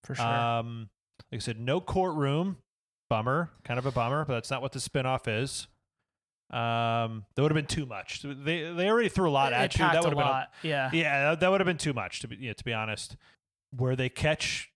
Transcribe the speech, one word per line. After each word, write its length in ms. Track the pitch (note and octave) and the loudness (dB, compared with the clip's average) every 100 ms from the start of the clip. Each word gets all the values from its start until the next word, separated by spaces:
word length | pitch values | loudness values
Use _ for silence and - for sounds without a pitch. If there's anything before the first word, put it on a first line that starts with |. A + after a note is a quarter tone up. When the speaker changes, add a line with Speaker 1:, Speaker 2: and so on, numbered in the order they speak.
Speaker 1:
For 100 | - | -8
sure. 120 | C3 A#2 | -2 0
Speaker 2:
Um, 640 | A#2 A#2 A#2 A#2 A#2 A2 _ _ _ - | 2 2 0 -2 -8 -12 _ _ _ -12
like 80 | A#2+ | -8
I 20 | |
said, 180 | A2+ A2+ | -6 -6
no 200 | A#2+ D#3 | -2 -2
courtroom. 800 | F3 F#3+ F#3 D#3 C#3 D3 F#3 F#3+ _ _ _ _ _ | 0 0 0 2 2 2 0 -4 _ _ _ _ _
Bummer. 420 | A2+ A2+ C#3+ E3+ - | 0 2 0 -2 -8
Kind 140 | - B2+ | -6 -2
of 80 | C3 | -2
a 60 | |
bummer, 340 | B2+ A#2 C#3+ D3 | -2 0 0 0
but 80 | |
that's 180 | A#2+ - | -2 -2
not 100 | C3+ | -6
what 120 | C3 | -4
the 60 | C3+ | -6
spinoff 480 | - D3 B2+ C3 - | -4 -2 0 0 0
is. 400 | G#2+ C3+ - - _ _ _ _ _ _ _ _ | -2 -2 -6 -12 _ _ _ _ _ _ _ _
Um, 760 | A#2+ A#2 A#2 A#2 A2+ A#2 A2+ G2+ - | -4 -2 0 0 0 -2 -6 -8 0
that 60 | |
would 100 | D3 | 2
have 40 | D#3 | 2
been 100 | C#3+ | 0
too 200 | - C3+ | -4 -6
much. 360 | G#2 - - | -8 -10 -10
They, 520 | C#3+ C3+ C#3 E3+ D#3 | -10 -8 -4 -2 -4
they 160 | E3+ F#3 | 0 4
already 200 | A3+ A3+ | 4 4
threw 200 | - F3+ | 2 4
a 20 | |
lot 220 | C#3 C#3 | 4 4
Speaker 1:
It 20 | B2 | 4
Speaker 2:
at 200 | C3+ - | 2 4
you. 40 | |
That 140 | F3 | 4
Speaker 1:
packed 20 | D#3+ | 6
a 140 | E3+ | 4
Speaker 2:
would 0 | |
have 80 | C#3+ | 2
been 100 | C#3+ | 2
a 20 | |
Speaker 1:
lot, 240 | C3+ C3+ - | 0 -4 -8
yeah. 280 | D#3+ D3 C3 | -2 0 0
Speaker 2:
Yeah, 360 | D#3+ D#3 C#3 C#3+ | 2 2 2 2
that, 100 | E3 | 4
that 100 | F3+ | 4
would 120 | F#3+ | 4
have 40 | F#3 | 2
been 120 | E3+ | 0
too 160 | D#3+ | -2
much, 260 | B2+ F#2 - | -2 -4 -8
to 80 | - | -10
be, 80 | A#2+ | -10
you 120 | B2 | -10
know, 60 | |
to 100 | G#2 | -8
be 100 | - | -4
honest. 420 | A2+ A2 G#2+ - - _ _ _ _ _ | -4 -4 -6 -10 -14 _ _ _ _ _
Where 240 | B2+ B2+ B2+ | -2 0 0
they 140 | B2+ | -2
catch 600 | - D3+ D#3 - - - | 0 0 0 -2 -6 -8